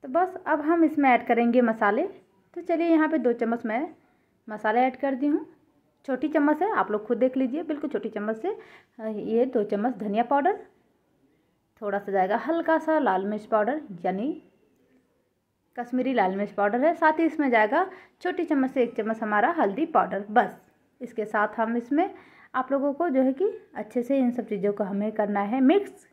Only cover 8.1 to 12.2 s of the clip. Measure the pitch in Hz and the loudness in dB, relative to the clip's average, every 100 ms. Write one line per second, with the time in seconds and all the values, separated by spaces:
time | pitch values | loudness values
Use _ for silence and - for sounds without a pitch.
8.1 | 214 208 220 330 453 - - _ - 220 | -6 -6 -4 -6 -8 -12 -20 _ -12 -10
9.1 | 214 202 220 262 262 208 202 220 226 220 | -8 -2 0 2 0 -2 -2 -2 -4 -4
10.1 | 302 359 285 285 415 - _ _ _ _ | -2 0 2 2 -2 -8 _ _ _ _
11.1 | _ _ _ _ _ _ _ 208 196 202 | _ _ _ _ _ _ _ -4 -4 -2
12.1 | 196 | 0